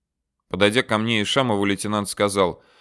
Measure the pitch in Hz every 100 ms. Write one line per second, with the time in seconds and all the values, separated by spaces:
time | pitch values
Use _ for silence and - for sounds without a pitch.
0 | _ _ _ _ - 90 101 113 - 107
1 | 113 113 101 139 127 101 101 98 107 107
2 | 101 - 104 98 90 - _ _